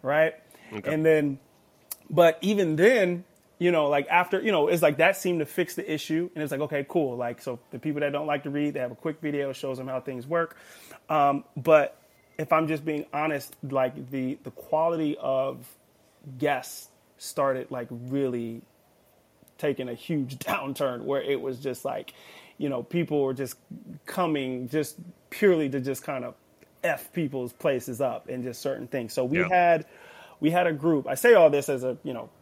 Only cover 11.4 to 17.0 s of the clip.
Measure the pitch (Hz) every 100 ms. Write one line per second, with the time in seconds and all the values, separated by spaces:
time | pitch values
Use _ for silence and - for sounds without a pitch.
11.4 | - - 135 156 139 - _ _ _ -
12.4 | 151 160 160 156 156 151 151 147 156 147
13.4 | 131 - 139 135 127 143 127 135 131 139
14.4 | 127 - - 156 165 165 151 147 131 135
15.4 | 135 127 127 - _ _ _ _ 147 131
16.4 | 143 135 - - - _